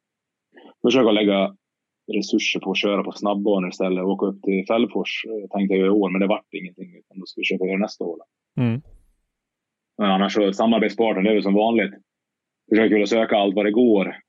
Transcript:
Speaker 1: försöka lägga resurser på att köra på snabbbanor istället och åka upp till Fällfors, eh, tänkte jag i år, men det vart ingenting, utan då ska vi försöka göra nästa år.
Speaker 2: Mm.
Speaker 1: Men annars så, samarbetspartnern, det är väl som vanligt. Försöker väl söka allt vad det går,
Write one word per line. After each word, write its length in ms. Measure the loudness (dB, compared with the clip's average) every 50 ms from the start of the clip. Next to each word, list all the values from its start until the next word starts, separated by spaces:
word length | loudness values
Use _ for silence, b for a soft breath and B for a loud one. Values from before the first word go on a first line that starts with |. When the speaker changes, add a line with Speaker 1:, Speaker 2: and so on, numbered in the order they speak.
| _ _ _ _ _ _ _ _ _ _ B B B B B B 0
Speaker 1:
försöka 280 | 2 4 4 4 4
lägga 440 | 4 2 2 2 2 2 0 0 -4 _ _ _ _ _ _ _ _ _ _ -8 -6
resurser 480 | -6 -4 -2 -2 -2 -2 -2 -4 -4
på 100 | -4 -6
att 80 | -4 -2
köra 240 | -2 -2 -2 -2 -4
på 80 | -6 -8
snabbbanor 560 | -6 -4 -4 -2 -2 0 0 0 0 -2 -4
istället 360 | -6 -4 -4 -2 -2 -2 -2
och 60 | -2
åka 160 | -2 -2 -2
upp 160 | -4 -4 -4 -4
till 220 | -2 -2 -2 0 0
Fällfors, 560 | 0 0 0 0 -2 -4 -6 -6 -8 -10 -10 -10
eh, 200 | -10 -10 -10 -8
tänkte 240 | -4 -2 -2 0 2
jag 100 | 2 2
i 40 | 2
år, 200 | 2 2 2 0
men 100 | 0 0
det 60 | 0
vart 280 | 0 -2 -2 -4 _ -14
ingenting, 400 | -14 -14 -14 -16 -18 -20 -20 -20
utan 240 | -20 _ _ -20 -20
då 60 | -18
ska 120 | -16 -12 -8
vi 40 | -6
försöka 200 | -4 -4 -4 -2
göra 140 | -2 -2 -2
nästa 260 | -4 -4 -6 -8 -8
år. 140 | -8 -8 -10 -14 _ _ _ _ _ -4 -2
Speaker 2:
Mm. 220 | -2 0 -2 -4 -6 -12 -20 -20 _ _ _ _ _ _ _ _ _ _ _ _ _ _ _ _ _ _ _ -4
Speaker 1:
Men 120 | -2 0
annars 240 | 2 2 2 0 0
så, 180 | 0 0 0 2
samarbetspartnern, 720 | 2 2 2 2 2 2 0 0 0 0 0 0 0 2
det 60 | 2
är 40 | 2
väl 80 | 2 2
som 120 | 2 2
vanligt. 380 | 2 2 2 2 2 0 -2 -4 -12 _ _ _ _ _ _ _ _ _ _ _ _ _ 0
Försöker 280 | 2 4 4 4 4 2
väl 80 | 2
söka 300 | 2 2 0 0 2 2
allt 180 | 2 2 2 0
vad 100 | 0 0
det 60 | 0
går, 460 | 2 4 4 4 4 4 2 0 -6 -14 _